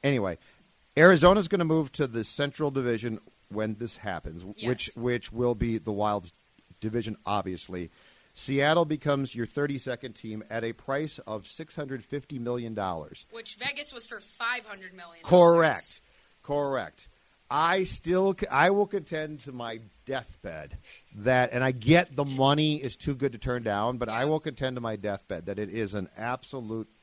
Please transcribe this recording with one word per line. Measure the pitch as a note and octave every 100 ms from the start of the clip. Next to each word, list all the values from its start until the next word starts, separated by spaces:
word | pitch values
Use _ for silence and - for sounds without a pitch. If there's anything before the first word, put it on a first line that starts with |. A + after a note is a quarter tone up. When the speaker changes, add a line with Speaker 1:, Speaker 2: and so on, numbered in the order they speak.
Speaker 1:
Anyway, | C#3 C3+ F#2+ E2 _ _ _ _ _ -
Arizona's | E3+ F3 F3+ G3+ E3+
gonna | F#3+
move | E3 D#3+ C#3
to | - C3+
the | A2+
Central | G#2+ - C#3+ - D3
Division | C3+ B2 A2+ A#2 A2 - _ _
when | G2+ G#2+
this | G#2 A#2 -
happens, | G#2 E2+ - E2 F#2 G#2+
Speaker 2:
Yes. | A2+
Speaker 1:
which, | B2+ - A#2+
which | A#2+ A#2+ -
will | A2+ B2
be | A2+ A#2 A2+
the | A2
Wild's | G2+ G#2 G#2 F2+ _ _ _ _ -
division, | A2 A2+ A2 G2+
obviously. | - G#2 F#2+ F2 - F2+ E2 _ - _ _
Seattle | - - C#3 C#3+ E3
becomes | D#3+ D3+ D3+ C#3 C3+
your | A#2+
thirty-second | A2+ - C#3+ C#3 C3 A#2+ B2+
team | G#2 A2+ G#2+ G#2+
at | A2+
a | A2+
price | A2+ - C#3 D#3 -
of | - G#2+ F#2+
six | - D#3
hundred | - C#3+ C3
fifty | - C#3+ - C3+
million | A#2+ B2 A#2
dollars. | G#2+ F#2+ E2 D2 - -
Speaker 2:
Which | A3+ A3+
Vegas | - C4 C#4+ D4
was | B3+
for | - G#3+
five | - - A#3 B3
hundred | G#3+ F#3+ F#3+
million | F#3 - -
dollars. | - F3+ E3+ E3+
Speaker 1:
Correct. | D#3+ G#2+ - - _ _ _ _
Correct. | - D3 C#3+ C3 E2 - - _ _ _ _
I | C#3 E3 F#3+
still, | F#3 - D#3+ F#3 G3 F#3+
c-, | G#3+
I | C3+ F3
will | G3+ G3+
contend | G3 D3+ D#3+ D#3 D3
to | C#3+
my | B2+ A#2 A2+ A2 _
deathbed | - C3 - - F#2 D#2+ C#2+ - - - _ G#2+
that, | G#2+ B2+ B2
and | B2
I | C3
get | B2+ A2 E3+ F3
the | C3+
money | C#3+ C3+ C3+ D3 D3+ D3+
is | C3+ -
too | -
good | C3+ C3+
to | A#2
turn | B2+ B2
down, | A2+ G2+ A2+ B2
but | A2+
I | A2+
Speaker 2:
Yeah. |
Speaker 1:
will | C#3 D#3
contend | - A2+ C3 B2
to |
my | A#2 G#2+
deathbed | G#2 G2 _ E2+
that | F2 G2+
it | G#2
is | G#2+ G#2
an | G2+ F2+ -
absolute | A2+ B2+ - C3+ A2 A2+ G#2+ _